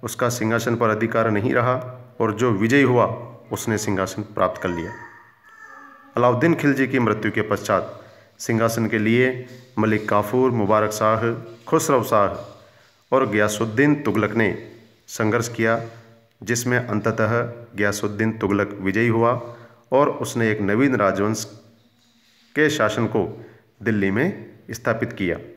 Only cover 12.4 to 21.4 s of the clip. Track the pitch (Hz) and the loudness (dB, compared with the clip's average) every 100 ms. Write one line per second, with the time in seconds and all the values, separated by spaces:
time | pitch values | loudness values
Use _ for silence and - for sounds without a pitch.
12.4 | - - - _ _ _ _ 131 131 104 | -12 -20 -20 _ _ _ _ 0 2 2
13.4 | 104 - 113 107 143 147 127 104 104 110 | 0 0 -4 2 4 4 0 0 0 2
14.4 | 107 85 - - - _ _ - 107 117 | 0 -2 -12 -20 -20 _ _ -4 0 0
15.4 | 117 113 113 117 113 - - - _ _ | -2 -2 0 0 -4 -16 -20 -20 _ _
16.4 | 95 120 127 123 120 107 110 107 107 117 | -4 -4 0 -2 -2 -2 -2 0 0 0
17.4 | 123 - - 101 101 101 104 104 110 110 | -4 -8 -16 -2 -2 0 -4 -2 -2 0
18.4 | 104 101 98 101 95 98 117 113 117 156 | 0 0 0 -2 -2 0 2 2 2 0
19.4 | - - - - _ 131 143 - 135 120 | -6 -16 -20 -20 _ 2 2 0 -6 -2
20.4 | 113 107 98 104 139 127 101 92 104 107 | 0 0 0 2 2 4 2 2 0 -2